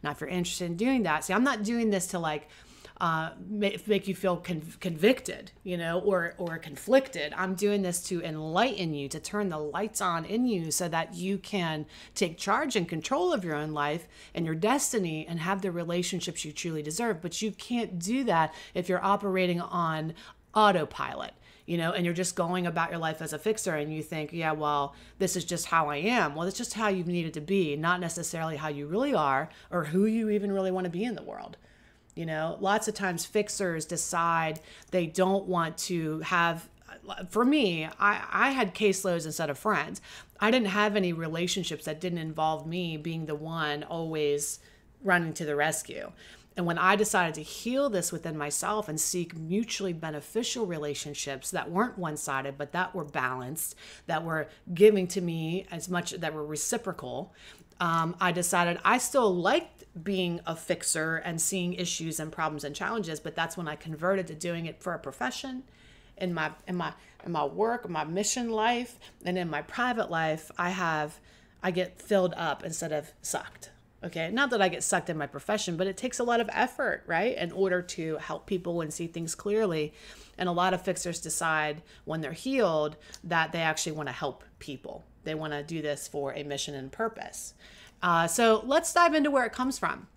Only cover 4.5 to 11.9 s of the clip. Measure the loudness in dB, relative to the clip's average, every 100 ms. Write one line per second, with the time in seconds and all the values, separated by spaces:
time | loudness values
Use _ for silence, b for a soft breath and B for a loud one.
4.5 | -4 -6 -8 -6 4 6 6 0 -8 -12
5.5 | -14 -6 -4 0 0 2 2 0 -4 -6
6.5 | -6 -10 -10 6 6 6 -4 -4 -2 -2
7.5 | 2 2 2 2 -2 -2 -4 -4 -6 0
8.5 | 2 2 2 -2 -2 -4 -8 -6 -2 -2
9.5 | -2 -4 -2 -4 0 0 0 0 0 2
10.5 | 0 0 -2 0 -2 -4 -4 -2 -2 -2
11.5 | -2 0 -2 -6